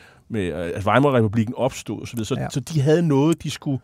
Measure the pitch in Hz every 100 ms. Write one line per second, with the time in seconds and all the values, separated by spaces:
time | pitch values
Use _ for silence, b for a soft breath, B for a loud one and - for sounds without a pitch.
0 | b b - 113 90 78 85 - 98 113
1 | 143 127 110 117 110 - 131 - - 107
2 | - 117 107 131 131 139 127 160 135 160
3 | 170 139 151 160 156 - - 131